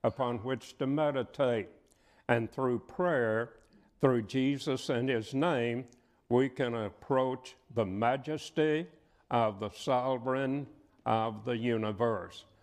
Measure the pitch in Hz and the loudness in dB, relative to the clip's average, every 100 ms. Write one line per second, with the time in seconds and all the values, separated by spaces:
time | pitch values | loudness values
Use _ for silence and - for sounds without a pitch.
0 | 120 - 123 117 120 131 - - 135 147 | 0 0 -2 -2 -4 -6 -8 -6 -2 2
1 | 147 135 117 - 131 117 95 - _ _ | 0 0 -6 0 0 0 -4 -14 _ _
2 | _ _ - 117 113 - 131 117 - - | _ _ 0 0 0 -2 0 0 -4 -2
3 | 180 147 113 110 120 - _ - _ _ | 0 2 2 0 -2 -10 _ -20 _ _
4 | 139 123 104 135 131 139 151 131 - 123 | 4 4 0 0 2 0 -2 -4 -2 -2
5 | 131 120 110 135 170 139 120 120 131 - | 0 -2 -2 -2 0 2 0 -2 -8 -20
6 | _ _ _ 120 135 127 127 117 104 - | _ _ _ 4 4 0 -2 -2 -6 -8
7 | - 131 131 127 - - _ 113 101 98 | -2 0 2 -2 -10 -20 _ -2 -2 2
8 | 117 135 131 156 - - 156 151 175 - | 0 0 -4 -8 -6 0 2 2 -2 -14
9 | _ _ _ 120 113 98 104 - - 127 | _ _ _ 2 2 0 -8 -6 0 0
10 | 127 131 123 131 135 139 139 - _ _ | 2 -2 -2 -2 0 -2 -6 -16 _ _
11 | - 110 113 107 117 117 120 113 110 101 | 0 0 0 -4 -4 -2 0 0 -2 0
12 | 117 107 90 - - _ | 0 0 -6 -16 -20 _